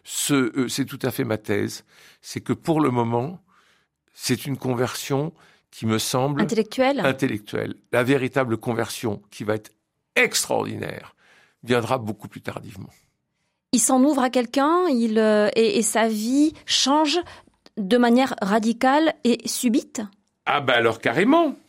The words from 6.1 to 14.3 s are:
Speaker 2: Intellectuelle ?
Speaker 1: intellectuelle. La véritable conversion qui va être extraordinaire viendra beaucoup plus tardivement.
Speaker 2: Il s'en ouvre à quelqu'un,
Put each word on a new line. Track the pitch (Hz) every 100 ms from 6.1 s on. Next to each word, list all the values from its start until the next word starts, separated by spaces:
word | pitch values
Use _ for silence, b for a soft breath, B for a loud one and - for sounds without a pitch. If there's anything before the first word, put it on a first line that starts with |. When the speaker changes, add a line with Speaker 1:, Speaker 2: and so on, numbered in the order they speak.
| 127 135 143
Speaker 2:
Intellectuelle ? | 208 220 214 - 254 285
Speaker 1:
intellectuelle. | 139 131 131 107 - - 107 - _
La | 117
véritable | 123 139 127 139 123 110
conversion | 123 117 110 - 117 101 -
qui | -
va | 104 110
être | - _ _ _ _ -
extraordinaire | 240 - - 113 107 107 - - - _ b b b b
viendra | 113 120 117 131
beaucoup | 107 104 -
plus | -
tardivement. | - - - 98 - - _ _ _ _ _ _ _
Speaker 2:
Il | 240
s'en | - 262
ouvre | 277 277
à |
quelqu'un, | 254